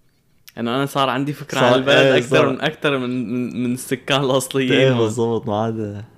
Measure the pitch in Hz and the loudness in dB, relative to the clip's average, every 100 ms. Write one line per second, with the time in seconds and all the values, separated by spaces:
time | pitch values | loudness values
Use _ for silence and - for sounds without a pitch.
0 | _ _ _ _ - - 117 127 139 143 | _ _ _ _ -18 -8 -4 -4 -2 0
1 | 135 123 143 143 143 135 123 131 135 135 | 0 0 -4 -8 -6 0 4 4 4 4
2 | 135 127 120 151 139 131 147 151 151 135 | 6 4 2 2 2 0 -4 -2 -2 0
3 | 123 127 107 123 123 117 123 123 - 131 | -2 -4 -4 -4 -4 -4 -4 -4 -6 -6
4 | - 139 135 135 131 135 131 139 135 120 | -2 0 2 0 0 -2 2 4 4 4
5 | 110 120 117 110 113 104 113 110 104 101 | 0 0 -2 -2 -2 -2 -2 -4 -6 -10
6 | 110 | -14